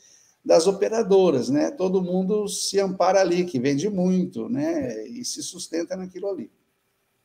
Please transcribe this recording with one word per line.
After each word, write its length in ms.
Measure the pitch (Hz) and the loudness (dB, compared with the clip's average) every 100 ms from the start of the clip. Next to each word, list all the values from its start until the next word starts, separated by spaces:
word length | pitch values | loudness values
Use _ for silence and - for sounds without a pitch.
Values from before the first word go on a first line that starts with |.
| _ _ _ _ | _ _ _ _
das 240 | - 170 175 | 4 4 6
operadoras, 840 | 190 202 220 202 196 185 135 117 | 2 0 0 4 4 6 4 2
né? 200 | 147 160 | 0 0
Todo 300 | - 190 190 | -2 0 0
mundo 480 | 175 180 190 214 202 | 0 -2 0 0 -2
se 320 | 190 - 196 | -4 -4 0
ampara 400 | 196 185 180 190 | 0 2 4 4
ali, 240 | 185 175 | 4 2
que 140 | 175 131 | 0 0
vende 300 | 131 139 190 | 0 0 0
muito, 580 | 196 180 185 175 117 110 | 0 2 2 0 -4 -6
né? 580 | 254 302 339 262 220 214 | -2 -2 -2 -4 -8 -10
E 140 | 240 | -12
se 200 | - - | -10 -10
sustenta 540 | - 180 180 160 170 185 | -12 -12 -8 -6 -6 -8
naquilo 340 | 185 180 196 | -10 -10 -8
ali. 200 | 185 107 _ _ _ _ _ _ _ | -8 -10 _ _ _ _ _ _ _